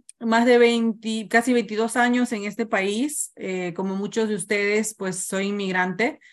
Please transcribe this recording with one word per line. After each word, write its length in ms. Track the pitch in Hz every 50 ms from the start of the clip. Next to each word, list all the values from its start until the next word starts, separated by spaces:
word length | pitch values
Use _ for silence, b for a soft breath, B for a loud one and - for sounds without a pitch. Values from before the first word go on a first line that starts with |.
| - _ - -
más 280 | 240 226 220 - 233
de 120 | 254 247 240
veinte, 720 | 240 233 233 233 226 226 214 220 - 220 220 220 220 175
casi 220 | - 233 240 262 247
veintidós 440 | 240 226 185 214 208 226 226 -
años 360 | 254 240 247 240 247 247 - 240
en 120 | 208 202
este 220 | 208 - - 226
país. 680 | 214 226 202 190 202 208 220 262 302 294 - - - -
Eh, 360 | - - 190 185 185 180 175 170
como 180 | - 190 196 190
muchos 340 | 196 202 202 - 233 220 214
de 60 | 214
ustedes, 600 | 202 - - 214 202 202 202 208 214 220 - - -
pues, 260 | 196 190 185 185 -
soy 220 | - - 190 196
inmigrante, 720 | 202 202 202 196 190 185 185 185 190 185 185 226 262 302 - B B